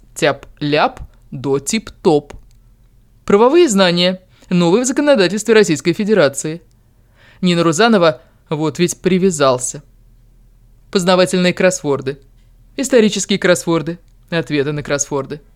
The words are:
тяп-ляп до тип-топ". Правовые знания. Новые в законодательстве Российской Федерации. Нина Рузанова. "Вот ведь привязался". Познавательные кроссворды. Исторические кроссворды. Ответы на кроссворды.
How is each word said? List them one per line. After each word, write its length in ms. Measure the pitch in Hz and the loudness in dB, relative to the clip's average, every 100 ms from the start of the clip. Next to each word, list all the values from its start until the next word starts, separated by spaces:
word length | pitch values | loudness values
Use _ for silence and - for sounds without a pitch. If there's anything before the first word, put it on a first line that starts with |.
| _ - | _ -4
тяп-ляп 880 | 151 139 - - 147 147 233 - - _ _ | -2 -2 -8 -10 -2 0 0 -2 -16 _ _
до 280 | 143 131 139 | -10 -4 -4
тип-топ". 760 | - 226 - - 196 151 147 - - - _ _ _ _ _ _ - | -2 -6 -6 -4 0 0 -2 -12 -20 -20 _ _ _ _ _ _ -2
Правовые 420 | 202 240 330 349 | 2 4 4 4
знания. 540 | 196 190 175 175 185 _ _ - | 2 2 2 0 -2 _ _ -4
Новые 340 | 180 175 196 | 0 2 2
в 40 | 247 | 0
законодательстве 680 | 277 294 277 175 208 220 | 0 2 2 2 0 2
Российской 380 | 220 202 151 - | 4 4 0 -2
Федерации. 680 | 165 208 214 143 - 156 165 - _ _ _ _ _ _ _ | -4 0 2 2 -2 -8 -10 -16 _ _ _ _ _ _ _
Нина 220 | 180 170 | -2 0
Рузанова. 580 | 170 160 233 214 170 156 _ _ - | 0 2 2 4 2 0 _ _ -10
"Вот 300 | 151 156 - | -6 -4 -2
ведь 220 | 175 - | -2 -2
привязался". 840 | 185 185 190 160 139 123 - 143 - _ _ _ _ _ _ _ _ _ _ | -2 0 0 2 0 0 -4 -12 -18 _ _ _ _ _ _ _ _ _ _
Познавательные 640 | 202 180 180 180 185 180 | -4 0 2 2 2 0
кроссворды. 680 | 170 185 180 147 135 131 151 - _ _ _ _ - | 0 0 0 -2 -4 -4 -10 -14 _ _ _ _ -8
Исторические 600 | 277 254 214 202 - 196 | 0 2 2 0 -4 -2
кроссворды. 600 | 185 170 - 165 156 175 _ _ _ | 0 0 0 -2 -4 -10 _ _ _
Ответы 420 | 170 - 147 139 | -8 -4 -2 -2
на 120 | 147 | -6
кроссворды. 580 | - 143 - 143 135 147 - | -6 -6 -4 -6 -6 -12 -16